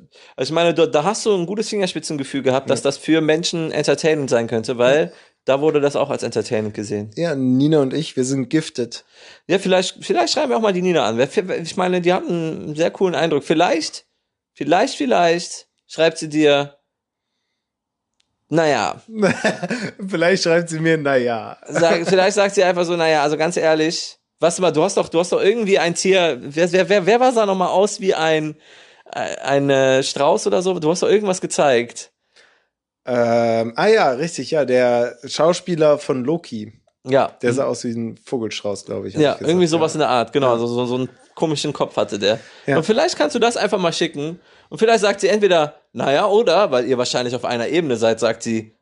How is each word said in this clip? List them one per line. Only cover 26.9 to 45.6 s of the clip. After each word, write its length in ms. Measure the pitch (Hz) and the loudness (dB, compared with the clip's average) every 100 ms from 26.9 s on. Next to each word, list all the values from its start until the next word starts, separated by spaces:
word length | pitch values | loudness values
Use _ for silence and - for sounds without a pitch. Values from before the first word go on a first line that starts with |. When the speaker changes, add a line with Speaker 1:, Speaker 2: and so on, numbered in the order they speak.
| 202 175 | 2 4
Speaker 1:
wer 140 | 240 | 4
war, 120 | 254 | 4
sah 140 | 226 202 | 4 0
nochmal 220 | 190 170 | 0 0
aus 320 | 180 208 - | 2 0 0
wie 140 | 190 | -2
ein, 420 | - 160 156 151 147 _ - - _ - | 0 2 0 -2 -8 _ -20 -20 _ -14
äh, 220 | - 107 - | -8 -8 -6
ein, 280 | - 139 143 | -2 0 2
äh, 320 | 135 135 131 | 2 4 2
Strauß 460 | 135 139 143 214 208 | 0 0 0 2 0
oder 140 | 196 | 0
so? 160 | 180 180 | 0 -2
Du 100 | 156 | -2
hast 120 | 175 | 0
doch 60 | - | 2
irgendwas 320 | 208 208 180 | 2 2 -4
gezeigt. 720 | - - 147 120 120 - - _ _ _ _ _ _ _ _ _ - | -4 0 2 2 0 -10 -20 _ _ _ _ _ _ _ _ _ -4
Speaker 2:
Ähm, 640 | 123 117 117 117 113 117 117 | 0 2 2 2 0 -2 0
ah 100 | 196 | 2
ja, 240 | 220 156 | 4 2
richtig, 400 | 123 165 - 123 | 0 -4 -6 -4
ja, 140 | 160 | -2
der 520 | 127 123 123 120 120 - | 2 2 4 2 0 -6
Schauspieler 760 | 131 - 160 175 - 160 151 143 | -10 0 2 2 -2 2 4 2
von 260 | - 131 | 0 -4
Loki. 480 | 123 165 - 113 98 - _ _ | -2 -4 -6 -12 -14 -18 _ _
Speaker 1:
Ja. 240 | 139 131 110 - | -2 0 0 -2
Speaker 2:
Der 100 | 123 | -2
sah 100 | 131 131 | 0 -2
aus 180 | 123 | -4
wie 80 | 123 | -6
ein 240 | 117 113 - | -6 -8 -10
Vogelstrauß, 640 | - 131 107 - 104 98 | -8 -6 -6 -6 -8 -8
glaub 200 | - 104 | -8 -10
ich, 100 | 101 | -6
hab 80 | 120 | 0
Speaker 1:
Ja, 100 | 143 | 0
Speaker 2:
ich 60 | - | 0
gesagt. 120 | 139 | 0
Speaker 1:
irgendwie 160 | 180 170 | 2 2
sowas 240 | 165 156 | 2 0
Speaker 2:
Ja. 40 | 156 | 0
Speaker 1:
in 40 | |
der 80 | 127 | 0
Art, 240 | 123 117 | 2 0
genau, 200 | 147 131 | 0 2
Speaker 2:
Ja. 40 | 117 | 2
Speaker 1:
so, 80 | 120 | 0
so, 200 | 120 123 | -2 -2
so 100 | 127 | -4
einen 120 | 127 - _ - | -6 -10 _ -4
komischen 360 | 160 151 151 | -4 -2 -6
Kopf 240 | - 135 - | -4 -4 -2
hatte 220 | 107 104 | -2 0
der. 220 | 98 113 - - - | 0 -2 -6 -12 -2
Speaker 2:
Ja. 120 | 135 | 0
Speaker 1:
Und 40 | |
vielleicht 320 | 156 226 339 - | 2 2 0 0
kannst 200 | 294 247 | -2 0
du 20 | |
das 180 | 233 247 | 0 0
einfach 220 | 208 208 | -2 0
mal 140 | 170 | 0
schicken 460 | 160 170 143 151 175 _ _ _ | 0 -4 -4 -8 -10 _ _ _
und 100 | 156 | 0
vielleicht 220 | 220 226 | 2 4
sagt 200 | 202 196 | 2 0
sie 80 | 180 | 0
entweder, 480 | 214 202 170 | 2 4 4